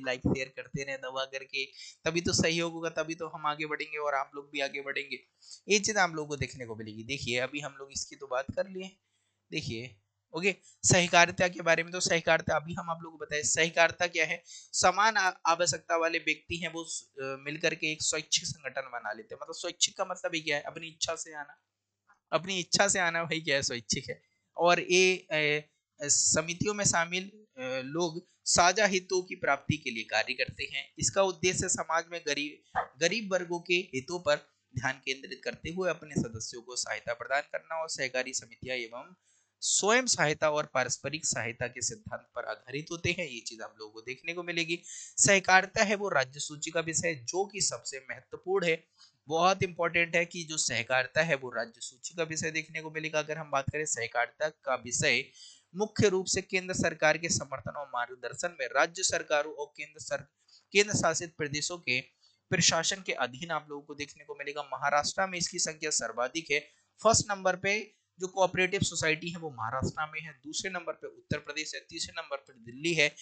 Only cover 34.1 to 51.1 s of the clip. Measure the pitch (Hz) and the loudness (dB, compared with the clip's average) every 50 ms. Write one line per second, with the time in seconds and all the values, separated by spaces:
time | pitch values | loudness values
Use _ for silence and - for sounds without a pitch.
34.1 | 175 175 175 147 147 147 - _ _ _ _ _ - 127 120 131 135 139 - 135 | -6 -2 2 2 2 2 0 _ _ _ _ _ -8 -4 -2 -2 -4 -4 -4 -6
35.1 | 135 135 135 - 135 - - 123 117 117 - 151 165 185 185 175 156 160 - 151 | -6 -6 -6 -14 -14 -10 -8 -8 -8 -8 -10 -10 -6 -2 -2 -2 -2 -4 -6 -6
36.1 | 143 143 - 117 113 113 107 - - 120 113 123 123 - - - 110 107 - - | -4 -4 -4 -4 -6 -10 -10 -10 -12 -14 -14 -10 -6 -6 -4 -4 -4 -6 -4 -6
37.1 | 120 - 120 123 135 143 147 - - - - - 160 160 160 160 - 156 139 127 | -8 -6 -4 -2 -2 -2 -2 -2 -8 -10 -8 -6 -8 -6 -6 -6 -6 -4 -4 -2
38.1 | 123 127 127 131 127 - - 113 117 - - 127 127 123 117 113 117 123 147 175 | -2 -2 -4 -2 -4 -8 -8 -10 -18 -14 -8 -6 -6 -6 -6 -8 -10 -14 -16 -16
39.1 | 185 _ _ _ _ _ _ _ _ - - - - - - 196 226 247 254 233 | -20 _ _ _ _ _ _ _ _ -6 -2 2 2 4 4 4 4 4 4 2
40.1 | - - 165 147 151 - 160 156 151 147 147 - - 135 127 120 - - - 139 | 2 4 4 2 2 2 2 2 2 2 -2 0 0 0 0 0 -2 -4 -6 -6
41.1 | 143 156 156 - - 127 113 117 120 - 123 120 - 127 120 - 117 107 110 - | -6 -4 -4 -2 -2 -2 -2 -6 -6 -6 -6 -6 -6 -4 -6 -6 -6 -6 -12 -10
42.1 | 120 120 - _ - 123 117 110 110 - - 123 123 143 156 - 170 170 170 175 | -12 -12 -12 _ -10 -8 -6 -6 -8 -10 -10 -10 -8 -8 -8 -6 -8 -4 -2 -2
43.1 | 175 185 175 143 123 113 107 - 120 110 107 - 107 110 110 107 107 - - 123 | -2 -2 -4 -6 -8 -10 -12 -12 -12 -12 -14 -14 -14 -14 -16 -16 -14 -14 -10 -10
44.1 | 131 131 - 165 170 175 175 175 170 170 165 160 170 170 - - - - - - | -10 -10 -8 -8 -8 -8 -6 -6 -2 -4 -2 -2 -4 -6 -6 -12 -16 -16 -16 -6
45.1 | - - - 220 202 190 185 - 185 185 185 190 - 220 220 196 220 196 208 196 | 2 4 6 8 8 6 8 8 8 8 8 6 2 0 2 2 2 0 0 2
46.1 | 180 143 131 131 135 147 - - 151 147 - 165 160 170 165 160 160 - - 170 | 2 2 2 2 -2 -10 -8 -8 -8 -8 -8 -4 -2 -2 -2 0 -2 -2 0 -2
47.1 | 165 135 117 113 - 180 202 202 208 190 160 - 135 117 - - - 135 131 127 | -2 -4 -6 -6 -2 -2 -2 -2 -2 -2 -2 -2 -2 -4 -10 -10 -12 -12 -12 -12
48.1 | 117 123 - - - 147 - 180 190 196 175 170 160 160 _ _ _ _ - - | -14 -14 -14 -14 -16 -10 -4 0 0 2 4 2 0 0 _ _ _ _ -20 -20
49.1 | _ _ _ 131 151 165 170 185 196 190 196 185 170 170 170 170 165 175 170 165 | _ _ _ -2 0 4 6 4 4 4 0 -4 -2 0 -2 2 4 4 2 4
50.1 | 165 170 170 170 - 180 165 151 156 151 - - 127 113 117 - 127 127 127 127 | 4 2 2 0 -2 -10 -8 -6 -2 -2 0 0 0 0 0 2 2 2 2 2